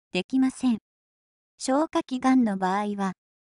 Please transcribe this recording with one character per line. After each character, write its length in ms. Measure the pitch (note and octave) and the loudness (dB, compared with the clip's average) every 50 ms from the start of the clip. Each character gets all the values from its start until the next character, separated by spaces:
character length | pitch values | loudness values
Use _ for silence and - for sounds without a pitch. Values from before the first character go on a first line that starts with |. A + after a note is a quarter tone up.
| _ _ _ | _ _ _
で 100 | F3+ F3+ | -6 -6
き 160 | _ - C4 | _ 0 0
ま 120 | C4 C4 | 0 0
せ 200 | - - - B3+ | 0 0 0 0
ん。 60 | A#3 G#3 _ _ _ _ _ _ _ _ _ _ _ _ _ _ _ _ | 0 0 _ _ _ _ _ _ _ _ _ _ _ _ _ _ _ _
消 320 | - - C4 C#4 D#4 D#4+ | -4 -2 0 0 0 0
化 120 | - E4 | -2 -4
器 180 | D#4+ - C4 B3+ | -4 -2 -8 -2
が 120 | - C4 C4 | 2 4 4
ん 120 | C4 A#3+ | 4 4
の 120 | A3 G3 F#3+ | 2 0 -2
場 220 | F#3+ F#3 F#3 G3+ | -2 -2 0 -2
合 160 | G#3 G#3 G#3 | -2 -4 -4
は、 160 | G3+ G3 F#3+ F#3 _ _ _ _ _ _ | -4 -4 -4 -4 _ _ _ _ _ _